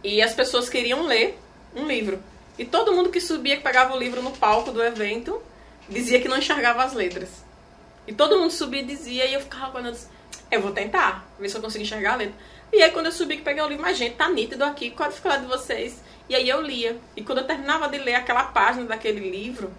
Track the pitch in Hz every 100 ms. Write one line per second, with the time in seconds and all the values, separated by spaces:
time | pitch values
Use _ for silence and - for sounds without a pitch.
0 | 202 208 226 254 254 247 247 262 240 269
1 | 330 285 370 - - - - 240 302 247
2 | 208 190 - - - - 240 330 440 359
3 | 359 359 - 311 262 285 269 254 254 262
4 | 247 247 254 - 214 220 226 226 233 220
5 | 208 226 247 453 - - - - - 202
6 | 240 247 254 262 277 294 240 240 262 254
7 | 185 185 185 - - - - - - -
8 | - 214 294 403 339 - 277 277 262 285
9 | 240 247 262 277 277 254 262 247 240 233
10 | - - - - - 220 196 196 202 370
11 | 226 185 - - 196 214 220 214 214 214
12 | 202 240 202 - - - - 427 320 320
13 | 330 330 302 302 294 285 302 285 349 339
14 | 240 - 320 294 233 254 285 285 240 -
15 | 196 - 285 277 254 254 - 233 - -
16 | - - - 254 254 285 302 247 226 233
17 | - - 214 262 262 311 277 320 294 285
18 | 254 240 240 240 262 226 202 247 233 220
19 | 226 208 190 190 233 240 190